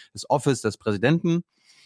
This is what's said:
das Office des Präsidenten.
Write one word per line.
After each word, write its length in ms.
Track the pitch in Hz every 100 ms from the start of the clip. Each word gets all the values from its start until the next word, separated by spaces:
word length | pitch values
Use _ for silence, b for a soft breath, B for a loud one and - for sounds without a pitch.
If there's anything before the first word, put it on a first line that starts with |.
| B
das 160 | 107 -
Office 320 | 139 143 127
des 160 | 107 -
Präsidenten. 680 | 110 101 120 165 170 170 - b b b